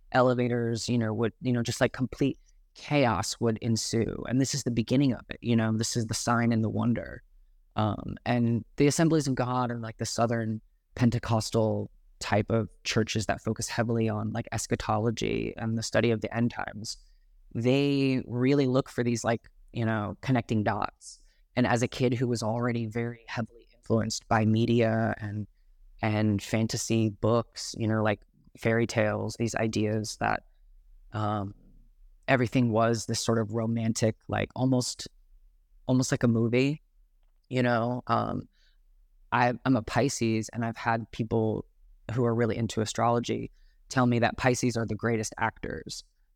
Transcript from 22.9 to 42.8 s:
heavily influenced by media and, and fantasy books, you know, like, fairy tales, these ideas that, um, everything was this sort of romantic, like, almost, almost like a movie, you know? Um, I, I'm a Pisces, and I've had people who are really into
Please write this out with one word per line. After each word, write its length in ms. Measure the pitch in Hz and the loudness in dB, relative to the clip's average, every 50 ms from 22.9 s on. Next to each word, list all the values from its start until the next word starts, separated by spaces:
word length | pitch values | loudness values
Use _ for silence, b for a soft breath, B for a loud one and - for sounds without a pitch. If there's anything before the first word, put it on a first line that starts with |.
| 107 120 117 120 120 113 - - | -4 -4 -6 -6 -8 -10 -14 -10
heavily 400 | - - 113 - - 117 - _ _ | -6 -6 -6 -6 -8 -18 -20 _ _
influenced 540 | _ _ - 113 113 107 110 - - - | _ _ 0 2 2 2 0 -4 -6 -2
by 180 | - 113 110 110 | 0 2 2 4
media 720 | 107 110 110 117 117 117 120 117 110 110 113 113 110 107 - | 4 4 4 4 4 4 4 4 4 2 2 0 0 -2 -4
and, 280 | 110 104 101 107 104 - _ _ _ _ - _ - - - - - | -6 -8 -6 -8 -8 -10 _ _ _ _ -20 _ -20 -20 -12 -4 -2
and 400 | 110 107 107 110 107 104 98 - | 0 0 2 2 2 2 2 0
fantasy 680 | - - 110 110 110 - 113 - - 113 113 113 110 | -2 0 0 0 0 -2 -4 -2 0 2 2 2 2
books, 640 | 101 - - 110 117 117 113 - _ - - - - - | 0 0 0 2 2 2 0 -2 _ -12 -12 -12 -8 -4
you 80 | 113 | -2
know, 160 | 107 110 110 107 | 0 2 2 2
like, 180 | 107 104 - - _ _ _ _ - _ | 2 0 -2 -4 _ _ _ _ -20 _
fairy 320 | - - 117 113 117 117 107 | -4 0 2 2 2 2 2
tales, 480 | - 117 107 107 104 104 104 110 - - | 2 0 2 2 0 -2 -4 -6 -4 -4
these 160 | 113 113 - | -4 -2 0
ideas 600 | - 113 113 110 104 107 107 107 110 107 - - - | 0 -2 0 0 0 0 0 0 -2 -2 -4 -6 -4
that, 240 | 110 110 - - - - _ _ - - - - _ - - - - - - | -2 -2 -2 -2 -4 -12 _ _ -20 -20 -20 -20 _ -20 -20 -20 -20 -10 -6
um, 420 | 107 107 104 107 104 101 98 101 - - - - - - - _ _ - - - _ _ | -4 -2 -2 -2 -2 -4 -6 -10 -14 -20 -20 -20 -20 -20 -20 _ _ -20 -20 -20 _ _
everything 460 | - 135 123 127 110 - 135 123 120 107 | 0 2 2 2 2 2 2 2 4 4
was 340 | 110 113 113 117 113 - | 4 4 4 2 0 -2
this 140 | - 117 - | -4 -6 -4
sort 180 | - - 113 113 | -2 0 0 0
of 160 | 113 104 107 | 0 -2 -2
romantic, 600 | 117 110 113 117 117 113 113 110 - - 110 110 - _ | -4 -2 -2 -2 0 0 0 0 2 2 0 0 -2 _
like, 240 | - 104 104 104 - - | -6 -4 -2 -2 -4 -4
almost, 500 | - 127 131 131 127 123 - - - - - - - - _ - - - - _ _ _ _ _ - - | -2 0 2 2 2 0 -2 -6 -10 -12 -16 -16 -20 -20 _ -20 -20 -20 -20 _ _ _ _ _ -14 -2
almost 240 | - 127 127 131 - | 0 2 2 2 2
like 140 | 143 131 - | 0 2 2
a 40 | 120 | 2
movie, 540 | 113 113 117 117 117 123 131 139 151 156 - _ _ _ _ _ _ _ _ _ _ _ _ _ | 2 2 2 2 2 2 2 2 0 -4 -10 _ _ _ _ _ _ _ _ _ _ _ _ _
you 140 | 127 127 123 | -2 0 2
know? 400 | 123 120 113 113 123 123 127 - - | 2 2 2 0 -2 -2 -4 -2 0
Um, 400 | 117 113 110 110 95 101 - - _ _ _ _ _ _ _ _ _ _ _ _ _ _ _ _ | 0 0 0 -2 -4 -6 -8 -10 _ _ _ _ _ _ _ _ _ _ _ _ _ _ _ _
I, 240 | - 120 123 123 123 117 - | 2 2 2 2 2 0 0
I'm 120 | 131 135 | 2 2
a 60 | 117 104 | 2 0
Pisces, 680 | - - - 117 139 - - 120 113 110 110 110 - - | 0 0 0 2 2 0 0 0 0 0 0 -2 -4 -6
and 120 | 113 117 | -6 -4
I've 120 | 113 113 | -4 -6
had 340 | - - 120 113 117 113 - - | -4 -2 -2 -2 -2 -2 -8 -6
people 520 | - 123 110 - 113 110 110 107 101 - - _ _ _ - - - _ - 110 | -6 -4 0 0 2 2 2 0 -2 -6 -10 _ _ _ -20 -20 -18 _ -6 -2
who 120 | 131 123 | 0 0
are 100 | 117 113 | 0 2
really 220 | 113 120 110 101 | 2 2 0 0
into 240 | 95 117 107 - - | -2 -2 -2 -2 -2